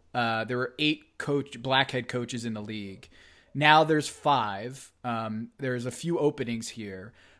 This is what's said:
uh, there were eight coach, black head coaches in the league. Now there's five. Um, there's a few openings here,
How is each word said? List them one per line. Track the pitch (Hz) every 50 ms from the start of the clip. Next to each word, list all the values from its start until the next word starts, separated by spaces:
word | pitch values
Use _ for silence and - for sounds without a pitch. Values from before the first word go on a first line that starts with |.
| _ _ -
uh, | 120 120 117 113 110 113
there | 110 127 123
were | 127 - - -
eight | 151 151 151 - - _ _
coach, | - - 147 143 143 135 - - 117 117
black | 135 131 131 135 - -
head | 127 117 -
coaches | - 123 120 - 127 117 113
in | 117 110
the | 107 104
league. | 104 110 107 101 98 95 - - - - - - - - - _ _ -
Now | 139 147 151 156 156 156
there's | 151 160 151 147 -
five. | - - - 151 143 127 110 104 98 98 110 123 135 131 - - _ _ -
Um, | 123 117 113 113 110 110 110 117 - -
there's | - 139 127 123 123 117
a | 127
few | 123 - - 170 170 160
openings | 147 147 147 - 127 117 117 113 113 -
here, | - 113 107 101 95 95 95 104 - - - - -